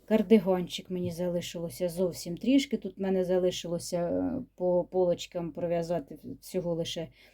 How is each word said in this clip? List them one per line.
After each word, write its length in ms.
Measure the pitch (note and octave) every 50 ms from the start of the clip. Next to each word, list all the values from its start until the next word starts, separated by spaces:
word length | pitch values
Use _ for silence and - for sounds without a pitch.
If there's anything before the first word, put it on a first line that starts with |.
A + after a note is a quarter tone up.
| -
кардиганчик 840 | - G#3+ A3 G3+ F3+ A3+ G#3+ E3 F#3+ F#3+ F3+ F3 - - - - -
мені 220 | F#3 F3+ F3+ F3+ E3
залишилося 760 | E3 F3+ F3+ F3 F3 E3 - - F3 E3 E3+ - - F3+ F3
зовсім 480 | E3 F3 F#3+ F3 D#3+ - - F3 E3+
трішки. 400 | E3+ - A3 C4+ C#4 C#4 - A3+
Тут 220 | G#3+ - G3 - -
в 20 |
мене 240 | G3 F#3+ F#3+ F#3 F3+
залишилося, 840 | F3 F#3 F3+ F3+ F3+ F3 - - E3+ F3 E3+ - - F#3 F3 F3 E3+
е, 320 | F3+ F3+ F3+ F3 E3 E3+ - - _
по 300 | - F3+ F3+ F3+ F3+ E3+
полочкам 680 | - - F#3 F3+ F3 F3 E3+ - - - F3 E3+ E3 D3
пров'язати 640 | F3 E3+ E3+ E3+ E3+ E3+ E3 F3 E3 C#3+ - D#3+ - - D3 C#3+ -
всього 340 | - - - F#3 D#3+ F3 E3+
лише, 340 | D#3+ E3 - - F3 D#3+ - - - - -